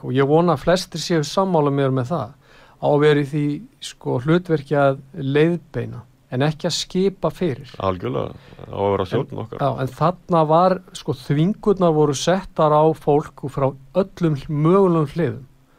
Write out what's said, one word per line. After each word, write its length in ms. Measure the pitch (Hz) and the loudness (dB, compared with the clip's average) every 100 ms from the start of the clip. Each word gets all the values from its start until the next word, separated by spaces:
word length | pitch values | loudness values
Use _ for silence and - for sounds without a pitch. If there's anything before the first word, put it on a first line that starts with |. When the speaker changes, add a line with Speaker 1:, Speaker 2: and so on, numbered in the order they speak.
Speaker 1:
og 100 | 135 | -4
ég 140 | 127 139 | 0 4
vona 280 | 156 175 147 | 4 4 0
að 80 | |
flestir 360 | - 180 - 165 | 2 0 -2 -8
séu 220 | - 165 | -2 -2
sammála 460 | 147 - 190 170 143 | 0 0 0 2 2
mér 220 | 139 135 | 2 0
með 140 | 131 123 | 0 -2
það, 220 | 170 104 - _ - - - | -4 -6 -12 _ -20 -20 -6
á 40 | 143 | 0
að 100 | 147 | 4
vera 200 | 151 147 | 4 4
í 40 | 139 | 0
því, 180 | 151 147 147 240 _ | -2 -4 -4 -10 _
sko, 360 | - - 143 131 | -18 -12 -6 -4
hlutverki 540 | 135 165 180 156 - 147 | 0 0 2 -2 0 2
að 220 | 139 135 - | 2 0 -6
leiðbeina, 880 | - 135 143 165 170 - 127 113 120 - _ - | -8 -2 2 2 0 -6 -8 -8 -10 -18 _ -8
en 100 | 127 | -2
ekki 240 | 147 - 175 | -2 -2 -4
að 80 | |
skipa 560 | - - 185 196 190 170 | -6 -6 -2 -2 -2 -6
fyrir. 400 | - 135 120 - - | -4 -4 -6 -10 -6
Speaker 2:
Algjörlega, 560 | 95 90 87 69 52 - - - - | -4 -4 -4 -6 -6 -10 -20 -20 -12
á 80 | |
að 180 | 101 101 | -4 0
vera 140 | 98 92 | 0 -2
þjónninn 260 | 117 - | -4 -4
Speaker 1:
En 120 | 101 107 | -8 -10
Speaker 2:
okkar. 140 | - | -4
Speaker 1:
já, 100 | 139 127 | -4 -4
en 80 | 131 | -6
þarna 540 | 127 156 180 - 170 151 | -2 -2 -2 -2 0 2
var, 340 | 160 185 185 - | 4 4 0 -6
sko, 200 | - - | -14 -8
þvingurnar 800 | 123 - 147 175 214 208 196 175 | -8 -2 0 0 0 0 2 2
voru 200 | 156 147 | 4 2
settar 600 | 135 - 185 - - 156 | 0 0 -2 -2 0 2
á 100 | 151 160 | 4 2
fólk 520 | 160 - 147 156 - 139 | 2 2 0 0 -10 -10
frá 220 | - 135 135 - | -2 -4 -4 -6
öllum 440 | 180 190 - 170 143 | -2 -2 0 -2 -2
hl-, 140 | - | -4
mögulegum 640 | 147 156 196 190 165 143 | 0 2 4 4 2 0
hliðum. 300 | 165 147 110 - _ _ | -2 -4 -4 -12 _ _